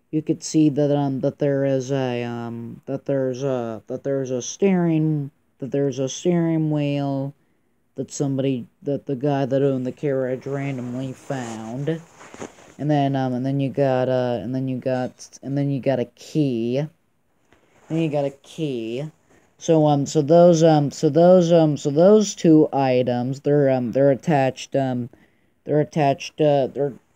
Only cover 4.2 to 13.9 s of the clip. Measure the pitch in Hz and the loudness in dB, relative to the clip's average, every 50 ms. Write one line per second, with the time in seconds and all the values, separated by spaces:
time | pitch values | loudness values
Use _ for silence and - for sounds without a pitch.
4.2 | 135 123 131 123 120 - - - 202 196 185 180 175 170 160 156 156 156 151 147 | -4 -4 -6 -6 -6 -8 -6 -2 0 2 2 2 2 2 2 2 0 0 -2 -2
5.2 | 143 135 - _ _ _ _ _ 143 123 127 139 139 139 120 131 135 131 - - | -4 -8 -12 _ _ _ _ _ -10 -6 -2 -2 -2 -2 -2 -4 -6 -6 -6 -4
6.2 | - 185 175 170 165 165 165 160 156 151 151 147 147 143 143 143 143 139 139 135 | -2 0 0 2 0 0 0 0 0 -2 -2 -2 -2 -2 -2 -2 -4 -4 -4 -4
7.2 | 135 139 - _ _ _ _ _ _ _ _ _ _ _ _ - 131 - - - | -6 -8 -10 _ _ _ _ _ _ _ _ _ _ _ _ -10 -10 -10 -6 -6
8.2 | 151 139 139 131 131 139 135 120 - - _ _ - 139 139 131 - - 143 120 | -4 -2 -2 -2 -2 -2 -2 -4 -6 -12 _ _ -6 -6 -6 -6 -6 -8 -6 -4
9.2 | 135 147 139 135 139 120 131 135 139 139 135 127 127 127 123 - - 143 135 131 | -2 -2 0 0 -2 0 0 0 0 0 0 -2 -4 -6 -8 -6 -4 -2 -2 -2
10.2 | 131 123 127 123 - 135 139 139 139 139 139 127 123 123 123 127 135 131 127 - | -2 -4 -4 -6 -6 -8 -8 -6 -6 -6 -6 -8 -8 -8 -8 -8 -8 -10 -10 -14
11.2 | - - 143 131 123 117 113 110 110 110 120 143 143 151 160 165 165 _ _ - | -10 -10 -8 -8 -8 -10 -10 -12 -12 -10 -10 -6 -6 -6 -6 -6 -8 _ _ -20
12.2 | - - - - - - - - - - - - 139 151 151 143 139 139 139 135 | -20 -20 -18 -16 -18 -18 -18 -20 -20 -20 -12 -8 -2 0 0 2 2 0 0 -2
13.2 | 131 131 127 123 131 135 139 139 139 135 - 139 143 135 | -2 -2 -4 -4 -4 -4 -2 -2 -4 -4 -2 0 0 0